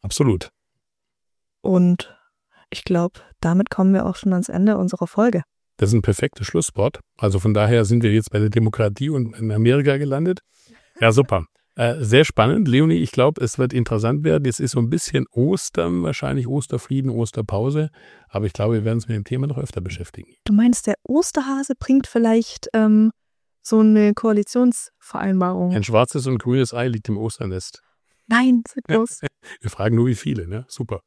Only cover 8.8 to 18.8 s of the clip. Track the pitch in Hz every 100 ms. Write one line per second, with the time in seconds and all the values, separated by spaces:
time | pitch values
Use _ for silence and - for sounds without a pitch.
8.8 | 107 101 135 147 117 107 110 107 110 135
9.8 | 143 139 143 135 170 185 _ _ _ _
10.8 | _ - 117 113 135 95 85 _ _ -
11.8 | 120 156 117 123 156 - 113 220 175 123
12.8 | 160 165 160 - 131 151 123 - 127 127
13.8 | 117 110 113 147 156 156 135 117 135 131
14.8 | 117 165 - 135 131 - 131 185 - -
15.8 | 170 123 85 117 139 135 123 139 - 123
16.8 | - 131 131 117 117 - 107 101 120 151
17.8 | 151 _ - - _ 101 104 - 104 113